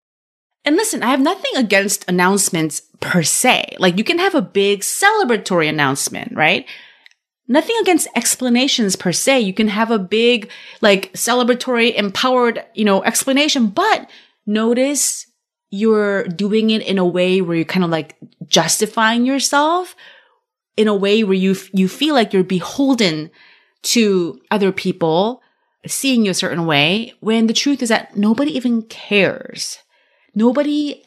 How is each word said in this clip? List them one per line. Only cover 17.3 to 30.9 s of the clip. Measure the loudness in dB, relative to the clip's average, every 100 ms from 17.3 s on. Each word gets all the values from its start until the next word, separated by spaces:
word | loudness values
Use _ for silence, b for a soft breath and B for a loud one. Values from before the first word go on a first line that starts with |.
| 2
where | 0 -2
you're | -2
kind | 0
of, | 0
like, | -2 -6 -14 -20 _ -2
justifying | 0 2 -2 -2 0 0 2 0
yourself | 0 0 0 2 0 -4 -12 B B B B _ _ _ 0
in | 2
a | 2
way | 2 2 2
where |
you | 2 2
f-, | 0 -2
you | 0 0
feel | 0 0 2
like | 2
you're | 2
beholden | 2 -2 -4 -2 0 2 2 -2 -8 b b b b b
to | -2 2 2 2 -2 -6 _
other | 0 0
people | 0 -4 -2 0 2 0 -4 _ _ _ _ -10
seeing | -4 0 2 2
you |
a |
certain | 0 -4 -4 0
way, | 2 2 0 -4 -8
when | -2 0 0
the |
truth | 0 -2 -2
is | -2
that | -2 -4 -2
nobody | 0 2 0 -2
even | -2 -4
cares. | -6 -16 -4 0 0 -2 -10 -12 -12 -12 _ _ _ _ _ 0
Nobody | 2 2 0 -2 -4